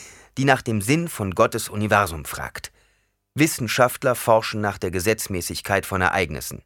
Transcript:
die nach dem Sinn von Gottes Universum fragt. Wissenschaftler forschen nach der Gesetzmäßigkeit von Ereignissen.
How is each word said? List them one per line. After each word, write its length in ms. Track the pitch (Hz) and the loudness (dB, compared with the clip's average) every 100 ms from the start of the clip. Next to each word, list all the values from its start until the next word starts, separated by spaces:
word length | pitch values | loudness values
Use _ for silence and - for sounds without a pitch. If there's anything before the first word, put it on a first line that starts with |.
| - - - - | -20 -20 -12 0
die 60 | |
nach 180 | 135 127 | 2 2
dem 180 | - 107 | 2 -2
Sinn 280 | 101 156 170 | 2 0 0
von 260 | - 98 | -4 -4
Gottes 340 | 90 113 113 - | 2 2 2 -6
Universum 560 | 104 104 104 95 82 | -4 2 4 2 -2
fragt. 480 | 67 - 71 - - - _ _ _ _ _ | -10 -10 -10 -12 -14 -18 _ _ _ _ _
Wissenschaftler 800 | 127 151 - 110 - 123 - 131 | 0 0 0 -4 2 2 2 -2
forschen 460 | 120 - 113 - 107 | 0 4 4 4 -2
nach 180 | 104 98 | -4 -2
der 140 | 95 | -4
Gesetzmäßigkeit 920 | 92 92 110 - 92 - 85 - 98 | 0 0 0 -2 -6 -6 -8 -2 0
von 160 | - 92 | 0 0
Ereignissen. 640 | 92 98 85 71 - - | 2 2 -2 -4 -10 -12